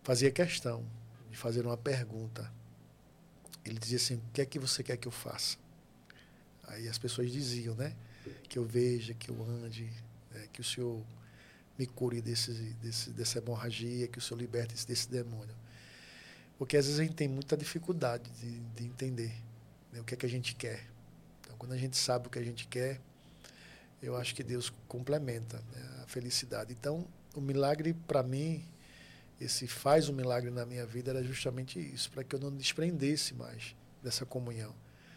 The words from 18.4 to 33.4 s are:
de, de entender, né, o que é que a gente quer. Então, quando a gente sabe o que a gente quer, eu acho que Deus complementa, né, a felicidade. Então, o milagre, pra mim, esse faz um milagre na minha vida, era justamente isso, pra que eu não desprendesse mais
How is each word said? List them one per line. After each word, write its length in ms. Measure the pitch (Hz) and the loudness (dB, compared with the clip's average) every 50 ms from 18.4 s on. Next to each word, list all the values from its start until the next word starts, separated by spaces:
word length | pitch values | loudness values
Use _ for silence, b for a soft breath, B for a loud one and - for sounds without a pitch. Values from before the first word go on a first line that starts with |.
de, 180 | 117 120 120 117 | -6 -6 -6 -6
de 260 | 117 117 110 113 120 | -6 -8 -6 -6 -6
entender, 500 | 120 123 - 135 131 127 120 113 113 113 117 - - - - - - - - - - - | -6 -4 -4 -2 -2 0 0 -2 -2 -4 -6 -10 -12 -16 -18 -18 -20 -20 -20 -18 -14 -12
né, 80 | 120 | -10
o 40 | 113 | -6
que 100 | - 123 | -6 -2
é 20 | |
que 80 | 123 - | 0 0
a 60 | 123 | 0
gente 240 | 120 127 120 - - | 0 0 -2 -2 -4
quer. 320 | - - 120 110 110 - - - - - - - - - - - - | -4 -4 -4 -4 -6 -8 -12 -16 -18 -20 -20 -20 -20 -20 -20 -20 -20
Então, 140 | - - 117 110 | -18 -16 -14 -10
quando 140 | 120 120 127 | -6 -4 -2
a 40 | |
gente 220 | 127 127 135 127 - | 0 0 0 2 2
sabe 300 | - - 123 120 120 - | 4 4 4 4 2 0
o 20 | |
que 80 | - 123 | -2 -4
a 40 | 120 | -2
gente 240 | 117 120 117 - | -2 -4 -6 -6
quer, 320 | - - 123 127 131 135 127 - - - B B B B B B B B B B B B B B B B - - | -4 -2 0 0 0 0 -2 -8 -12 -20 B B B B B B B B B B B B B B B B -8 -6
eu 140 | 127 123 | -4 -2
acho 180 | 123 127 120 - | -2 0 -2 -2
que 80 | - 135 | -2 -2
Deus 300 | 117 123 123 120 - - - - - | 0 0 0 0 -2 -6 -8 -10 -8
complementa, 760 | - 123 123 135 143 156 147 127 120 117 117 113 117 117 113 113 123 | -6 -4 2 2 2 4 4 2 0 -2 -2 -4 -6 -8 -8 -10 -10
né, 260 | 123 127 127 131 131 123 | -10 -10 -10 -12 -12 -12
a 40 | |
felicidade. 680 | - - 127 123 123 123 - - 123 117 110 110 110 123 | -6 -4 -4 -2 2 2 0 2 0 0 -2 -2 -4 -6
Então, 340 | 113 - 143 151 165 180 175 - - - - - | -2 0 0 0 0 -2 -4 -8 -14 -18 -10 -6
o 60 | 151 | -2
milagre, 520 | 139 139 135 139 139 139 147 151 156 165 165 | 0 4 6 6 6 6 6 4 4 2 2
pra 300 | 165 - - 143 139 127 | 2 2 4 4 4 6
mim, 420 | 127 131 135 151 165 160 151 - - B B B B B B B B B B B B B - | 4 2 2 2 2 0 0 -2 -6 B B B B B B B B B B B B B -6
esse 300 | 131 123 - - 131 120 | -2 0 0 0 0 -2
faz 400 | - - - 139 147 160 151 139 | -4 2 6 10 10 10 10 8
um 60 | 143 | 4
milagre 360 | 131 127 127 123 123 123 123 | 2 2 4 4 2 2 0
na 140 | 123 123 120 | 0 -2 -2
minha 220 | 117 123 123 120 | -2 -2 -4 -4
vida, 240 | 110 110 123 123 135 | -2 -2 -2 0 0
era 120 | 131 131 127 | 2 2 2
justamente 560 | 123 131 - - 135 123 127 131 127 - 175 | 0 0 0 0 0 0 0 -2 -4 -2 -4
isso, 320 | 165 139 135 123 - - | -4 -2 -2 -2 -2 -2
pra 140 | - 135 131 | -2 -4 -4
que 100 | - - | -2 -2
eu 60 | 131 | -2
não 100 | 135 143 | -2 -2
desprendesse 840 | 139 139 131 - - - 160 175 175 151 135 139 151 143 - - 127 | -2 0 2 2 2 4 4 4 4 4 4 4 4 4 2 0 -2
mais 420 | 120 | -4